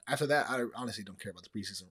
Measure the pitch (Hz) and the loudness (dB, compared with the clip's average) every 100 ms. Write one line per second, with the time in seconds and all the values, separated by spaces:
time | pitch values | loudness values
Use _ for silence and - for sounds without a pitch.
0 | - 139 147 147 127 127 117 117 123 110 | -2 2 6 6 4 2 0 -2 -4 -4
1 | 98 90 101 87 - 107 95 98 90 | -8 -8 -10 -10 -8 -6 -4 -8 -12